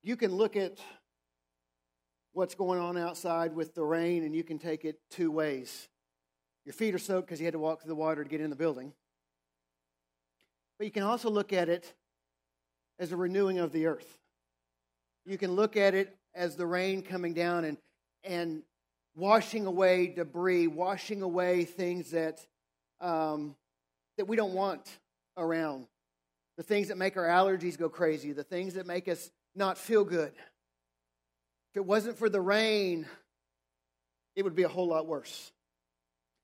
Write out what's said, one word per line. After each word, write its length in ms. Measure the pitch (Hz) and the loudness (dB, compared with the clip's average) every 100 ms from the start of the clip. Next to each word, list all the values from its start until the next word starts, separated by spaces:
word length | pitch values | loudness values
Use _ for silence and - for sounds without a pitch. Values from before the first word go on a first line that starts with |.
You 140 | - 240 | -4 0
can 180 | 214 | 0
look 200 | 185 214 | 2 2
at 240 | 208 190 196 - - _ _ _ _ _ _ _ _ _ _ _ _ _ | 2 -2 -4 -20 -20 _ _ _ _ _ _ _ _ _ _ _ _ _
what's 200 | 180 185 | -2 -2
going 240 | - 185 180 | 0 0 0
on 200 | 175 180 | -2 -2
outside 580 | 170 165 180 165 165 160 | -4 -6 -2 0 -2 -2
with 180 | 160 | -6
the 80 | - | -4
rain, 400 | 151 165 170 175 | 0 0 2 0
and 140 | 156 160 | 0 -4
you 80 | |
can 140 | 165 156 | -4 -8
take 260 | 170 160 | -6 -6
it 160 | 156 151 _ | -6 -8 _
two 220 | - 165 | -4 -2
ways. 580 | 156 156 135 127 - - _ _ _ _ _ _ _ 147 | 0 -2 -4 -8 -16 -18 _ _ _ _ _ _ _ -18
Your 80 | |
feet 200 | - 220 | -2 -2
are 40 | 180 | -2
soaked 280 | 185 185 180 | 0 -2 -2
'cause 140 | 165 | -4
you 60 | 165 | -2
had 60 | |
to 60 | 165 | 0
walk 220 | 156 160 | -2 -2
through 80 | 156 | -6
the 60 | |
water 280 | 156 156 151 | -2 -2 -2
to 60 | 143 | -4
get 140 | 151 | -4
in 80 | 156 | -4
the 40 | |
building. 400 | 139 165 127 135 - _ _ _ _ _ _ _ _ _ _ _ _ _ _ _ _ _ _ | -2 -2 -2 -10 -18 _ _ _ _ _ _ _ _ _ _ _ _ _ _ _ _ _ _
But 80 | |
you 60 | 208 | -6
can 140 | 208 | -2
also 260 | 202 233 233 | 0 0 0
look 240 | 208 202 | 0 0
at 160 | 190 170 | 0 2
it 240 | 175 - - _ _ _ _ _ _ _ _ _ _ | 0 -2 -20 _ _ _ _ _ _ _ _ _ _
as 140 | 175 | -6
a 40 | 175 | -2
renewing 420 | 180 196 196 185 | 0 2 2 2
of 140 | 170 | 0
the 140 | 160 160 | 2 2
earth. 320 | 151 - - _ _ _ _ _ _ _ _ _ _ | 0 -8 -20 _ _ _ _ _ _ _ _ _ _
You 140 | - 196 | -10 -4
can 140 | 190 | 0
look 260 | 180 214 214 | 2 2 6
at 160 | 196 | 4
it 240 | 190 196 - _ | 4 0 -6 _
as 220 | 175 180 156 | -6 -4 -2
the 100 | 170 | -2
rain 360 | 180 190 190 | 0 0 -2
coming 300 | 185 185 175 | -4 -4 -4
down 320 | 165 175 175 | 0 0 0
and, 140 | 160 147 _ _ _ _ | -2 -6 _ _ _ _
and 380 | 190 175 170 156 - _ _ _ _ | -8 -4 -4 -6 -12 _ _ _ _
washing 500 | 160 190 220 - 226 | -4 6 6 6 -4
away 440 | 196 180 185 185 180 | -2 4 6 6 2
debris, 580 | 175 160 165 185 180 165 | -2 -6 0 2 4 4
washing 560 | 151 180 190 - 208 | 2 -2 -4 -6 -4
away 420 | 190 175 180 180 | -2 0 2 2
things 460 | 170 - 180 175 135 | 0 -2 -2 -2 -2
that, 360 | 165 160 160 - _ _ _ _ _ | -2 -2 -6 -16 _ _ _ _ _
um, 560 | 175 165 156 151 147 139 _ _ _ _ _ - | -2 0 0 -2 -6 -10 _ _ _ _ _ -6
that 80 | |
we 100 | 196 | 0
don't 200 | 226 208 | 0 0
want 460 | 185 196 156 - - _ _ _ - | 0 -2 -2 -10 -20 _ _ _ -4
around, 520 | 165 165 160 135 120 _ _ _ _ _ _ - | -2 0 -2 -4 -12 _ _ _ _ _ _ -14
the 80 | |
things 240 | - 208 196 | 0 0 0
that 80 | 185 | 0
make 200 | 190 190 | 0 2
our 100 | 170 | 4
allergies 520 | 180 190 190 175 151 | 6 6 2 -2 -2
go 100 | 165 | -4
crazy, 440 | - 165 156 143 | 2 0 2 -4
the 100 | 143 | -8
things 320 | 143 180 185 | -6 -6 -6
that 120 | 180 180 | -8 -6
make 200 | 175 185 | -6 -4
us 240 | 170 - _ _ | -6 -6 _ _
not 240 | 185 190 180 | -2 -2 -2
feel 260 | - 220 | 2 4
good. 300 | 196 175 151 | 4 2 -2
If 1400 | - - _ _ _ _ _ _ _ _ _ _ _ _ 202 | -6 -20 _ _ _ _ _ _ _ _ _ _ _ _ -6
it 80 | |
wasn't 340 | 190 214 214 220 | 2 2 2 0
for 100 | 220 | 0
the 120 | 196 | 2
rain, 680 | 185 208 220 214 190 170 151 - _ _ _ _ _ _ _ _ _ _ _ | 4 4 4 2 2 -2 -6 -16 _ _ _ _ _ _ _ _ _ _ _
it 80 | - | -4
would 140 | 196 160 | -2 2
be 80 | |
a 40 | 175 | 2
whole 200 | 180 180 | 2 0
lot 180 | 160 160 | 0 0
worse. 460 | 147 - - - _ _ _ _ _ _ _ _ _ | -4 -6 -16 -18 _ _ _ _ _ _ _ _ _